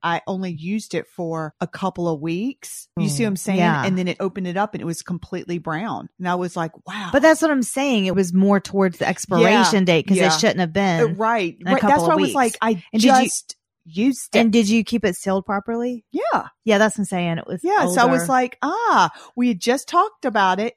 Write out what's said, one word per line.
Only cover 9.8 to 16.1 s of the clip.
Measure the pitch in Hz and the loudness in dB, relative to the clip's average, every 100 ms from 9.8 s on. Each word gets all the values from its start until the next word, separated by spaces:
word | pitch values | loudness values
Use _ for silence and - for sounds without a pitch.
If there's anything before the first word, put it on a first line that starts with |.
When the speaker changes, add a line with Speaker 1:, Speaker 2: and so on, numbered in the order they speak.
Speaker 1:
Yeah, | 180 | 4
Speaker 2:
date | 165 - | 2 2
'cause | 190 | 2
Speaker 1:
yeah. | 185 156 | 2 2
Speaker 2:
it | |
shouldn't | 214 180 | 2 0
have | 170 | -2
been | 175 196 165 | 0 0 2
Speaker 1:
Uh, | 156 | 0
right, | 180 220 233 175 - | 0 -2 -2 -4 -6
Speaker 2:
in | 170 | -2
a | |
Speaker 1:
right. | 262 | 0
Speaker 2:
couple | 208 - | 4 4
Speaker 1:
That's | |
Speaker 2:
of | 339 | 4
Speaker 1:
why | |
I | 311 | 2
was | 277 | 2
Speaker 2:
weeks. | 277 | 2
Speaker 1:
like, | 233 - | 0 0
"I | 226 190 - | -2 -2 -2
Speaker 2:
And | 220 | 2
did | |
you | 247 262 240 | 6 6 4
Speaker 1:
just | - - - _ _ 165 | -2 -10 -18 _ _ -12
used | 160 254 247 - 220 | -2 0 0 -2 2
it." | |
Speaker 2:
And | 226 | 4
did | 233 202 | 4 4
you | 226 | 2
keep | 202 233 202 | 0 -2 -2
it | 175 | -2
sealed | 196 190 190 | -4 -4 -4
properly? | 202 220 233 240 240 - | -6 -6 -6 -6 -8 -8